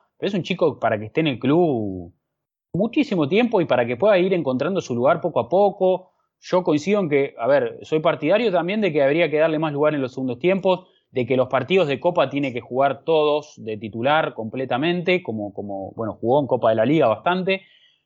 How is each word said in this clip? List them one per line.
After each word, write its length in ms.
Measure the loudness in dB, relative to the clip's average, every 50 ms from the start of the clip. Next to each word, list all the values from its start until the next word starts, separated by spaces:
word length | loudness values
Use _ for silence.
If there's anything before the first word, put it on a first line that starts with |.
| _ _ _ _
pero 100 | -6 -4
es 60 | -4
un 80 | -4 -4
chico 360 | -4 -2 0 0 -2 0 -2
para 200 | -2 -2 -2 -2
que 80 | -4
esté 140 | -4 -4 -2
en 80 | -2 0
el 100 | -2 -2
club 760 | 0 0 2 2 2 2 0 -2 -2 -4 -6 -8 -12 -14 -18 _ _ _ _ _ _ _ _ _ _ _ -4
muchísimo 540 | -4 -2 0 0 0 0 0 0 0 0 2
tiempo 340 | 2 2 2 2 2 0 2
y 20 |
para 220 | 2 2 2 2
que 100 | 0 0
pueda 220 | 0 2 4 4 4
ir 160 | 4 2 0
encontrando 460 | 0 0 -2 -2 -2 -2 -2 -2 -4 -4
su 120 | -4 -4
lugar 260 | 0 2 2 2 2 0
poco 180 | -2 -2 -2
a 80 | -2 0
poco. 640 | 2 2 2 2 2 0 0 0 0 0 -4 _ _ _ _ _ _ _
Yo 220 | -6 -2 -2 0 2
coincido 380 | 2 0 0 0 0 0 0
en 80 | 0 0
que, 260 | 2 0 0 0 -4 -4
a 80 | 0
ver, 320 | 2 2 2 2 0 -4 -10
soy 200 | -6 -4 -2 0
partidario 520 | 2 0 0 0 0 0 2 2 2 0 0
también 300 | 0 -2 -2 -2 -2 -2
de 100 | 0 2
que 100 | 2 2
habría 280 | 2 2 2 2 0
que 80 | 2 2
darle 200 | 2 2 2 0
más 140 | -2 -2 -2
lugar 220 | 0 0 0 0
en 80 | 0 -4
los 100 | -4 -6
segundos 260 | -6 -6 -6 -6 -2
tiempos, 480 | 0 0 0 2 2 0 0 0 -4 _ _ _ _ _
de 140 | -4 -4 -2
que 120 | 0 2
los 120 | 0 2 2
partidos 400 | 0 -2 0 2 2 2 2 2
de 100 | 0 0
Copa 300 | -2 0 0 2 0 0
tiene 240 | 0 -4 -4 -4 -6
que 80 | -8
jugar 440 | -10 -6 -2 0 0 0 0 -2 -2
todos 500 | 0 2 2 2 2 0 0 -4 -6 -14
de 220 | -14 -10 -10 -10 -8
titular 560 | -10 -10 -8 -4 0 2 2 2 0 -2 -4
completamente, 880 | -8 -10 -8 -6 -8 -4 -4 -2 -2 0 -2 -2 -2 0 -2 -2 -2 -2
como, 320 | -6 -8 -8 -8 -8 -10
como, 380 | -12 -10 -10 -10 -10 -10 -12 -8
bueno, 200 | -8 -8 -8 -8 -4
jugó 200 | 0 2 2 2
en 60 | 2
Copa 220 | 0 0 0 2 2
de 60 | 2
la 80 | 2 2
Liga 220 | 2 4 4 4
bastante. 560 | 2 2 0 0 -2 -2 -2 -2 -2 -4 -4 -4 _ _ _ _ _ _ _ _